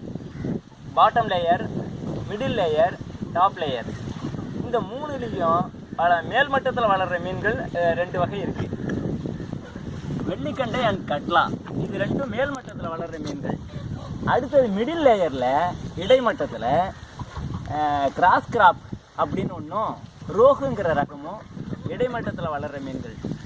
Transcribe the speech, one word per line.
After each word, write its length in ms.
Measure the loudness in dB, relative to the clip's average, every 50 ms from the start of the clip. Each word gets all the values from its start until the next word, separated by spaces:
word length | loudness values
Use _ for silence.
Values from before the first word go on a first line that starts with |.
| -12 -10 -10 -10 -10 -10 -10 -6 -4 -4 -4 -6 -8 -12 -20 -18 -14 -2 4
பாட்டம் 320 | 6 6 6 6 4 2
லேயர், 420 | 2 2 2 2 2 2 2 0 -4 -6 -6 -6 -8 -8 -8 -8 -6 -6 -6 -6 -6
மிடில் 240 | -6 -4 -2 -2 0
லேயர், 440 | 0 2 2 4 4 4 4 2 -2 -10 -12 -10 -10 -8 -2 2
டாப் 240 | 4 4 4 4
லேயர். 280 | 2 -4 -2 -2 -4 -6 -8 -8 -8 -8 -8 -8 -8 -8 -8 -6 -8 -8 -8 -6 -6 -4
இந்த 160 | -2 -2 -2
மூணுலேயும் 880 | -2 -2 -6 -8 -6 -6 -6 -6 -6 -6 -4 0 2 2 4 2 2 -2 -6 -14 -14 -8 -2
வள-, 260 | 2 4 4 4 4 2
மேல் 280 | 2 2 2 4 4
மட்டத்துல 380 | 2 0 0 0 0 2 4 4
வளர்ற 320 | 4 2 2 0 -2 -2
மீன்கள், 340 | -2 -4 -4 -2 0 0 0
அஹ், 380 | 0 -2 -4 0 2 2 4 4
ரெண்டு 260 | 2 0 -2 0 0
வகை 200 | 0 0 0 -2
இருக்கு. 280 | -4 -4 -4 -4 -4 -4 -6 -6 -4 -4 -4 -4 -2 -4 -4 -4 -4 -6 -6 -6 -8 -8 -10 -10 -10 -10 -12 -12 -10 -10 -10 -8 -6 -6 -4 -4 -4 -4
வெள்ளிக்கண்டை 540 | -4 -4 -4 -4 -2 -2 -2 -2 0 0 2
and 280 | 2 0 0 -2 -4
கட்லா, 380 | -4 -4 -2 2 2 2 2 2 0 -6 -8 -6 -4 -4
இது 180 | -4 -2 -2
ரெண்டும் 300 | -2 -2 0 0 -2 -2
மேல் 240 | -2 -2 -2 -2 -2
மட்டத்துல 320 | -2 -6 -8 -10 -10 -8 -8
வளர்ற 360 | -6 -6 -6 -8 -8 -8 -8
மீன்கள். 380 | -8 -8 -6 -6 -4 -4 -6 -6 -6 -8 -10 -10 -8 -8 -8 -8 -8 -8 -8 -4 0
அடுத்தது 420 | 2 2 2 2 4 6 6 6
மிடில் 380 | 6 4 0 0 0 2 6 6
லேயர்ல, 560 | 8 8 6 4 2 2 2 2 2 4 4 2 0 -2 -4 -8 -8 -6
இடைமட்டத்துல, 920 | 0 4 6 6 6 6 4 0 0 -2 -4 -4 -2 0 2 2 2 2 0 -2 -10 -14 -14 -12 -12 -12 -10 -8 -8 -8 -6 -6 -8 -6 -4
அஹ், 420 | -2 0 0 2 2 2 2 2 2
கிராஸ் 360 | 4 6 6 6 6 4 2
கிராப் 260 | 4 8 8 8 8 6 0 -12 -12 -12 -12 -8 -4
அப்படின்னு 340 | -2 -2 0 0 -2 -2 -4
ஒண்ணும், 440 | -4 -8 -8 -6 -4 -2 -2 -2 -4 -8 -12 -16 -16 -14 -10 -2 4
ரோகுங்கிற 560 | 8 8 8 8 6 2 -2 -2 0 0 2 2
ரகமும் 480 | 2 0 -2 -4 -10 -12 -12 -12 -12 -14 -14 -14 -12 -10 -8 -8 -8 -6
இடைமட்டத்துல 580 | -6 -2 -2 -2 0 -2 -2 -4 -4 -4 -4 -4 -4 -4
வளர்ற 240 | -4 -6 -6 -8 -8
மீன்கள். 340 | -8 -8 -8 -8 -8 -10 -10 -8 -6 -6 -6 -6 -8